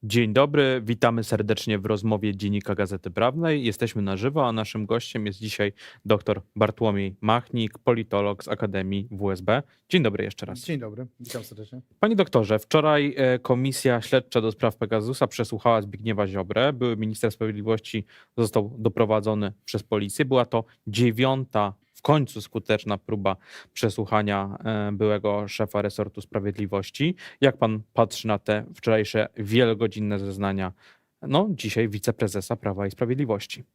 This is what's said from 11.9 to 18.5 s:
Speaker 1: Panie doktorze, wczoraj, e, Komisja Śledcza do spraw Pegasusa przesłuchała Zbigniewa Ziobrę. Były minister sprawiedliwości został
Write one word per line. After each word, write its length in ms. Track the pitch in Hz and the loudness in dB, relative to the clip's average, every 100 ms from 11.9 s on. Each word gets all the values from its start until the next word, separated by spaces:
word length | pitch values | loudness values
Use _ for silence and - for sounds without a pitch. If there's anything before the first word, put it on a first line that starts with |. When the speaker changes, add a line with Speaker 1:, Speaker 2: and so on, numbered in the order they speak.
| _ | _
Speaker 1:
Panie 160 | 214 220 | 2 4
doktorze, 440 | 185 127 104 107 | 4 4 4 2
wczoraj, 560 | - 160 151 147 143 139 | 4 4 6 4 2 2
e, 220 | 131 127 | 2 2
Komisja 640 | - 127 135 131 131 120 | 2 2 2 0 2 2
Śledcza 400 | 113 135 - 123 | 4 2 2 0
do 100 | 113 | 0
spraw 240 | 107 120 - | 0 0 0
Pegasusa 520 | 107 110 107 131 120 | -2 0 -2 0 -2
przesłuchała 540 | - 113 110 123 113 | 0 -4 0 2 2
Zbigniewa 460 | 101 98 107 104 98 | 2 -8 -6 -2 -2
Ziobrę. 460 | 98 92 104 131 | -2 -2 0 0
Były 240 | 131 123 113 | 0 -2 -2
minister 340 | 110 110 113 | -4 -2 -4
sprawiedliwości 760 | 107 110 107 104 110 - 113 101 - _ - | -2 -6 -4 -2 -2 -2 -8 -8 -16 _ -2
został 380 | 113 | 2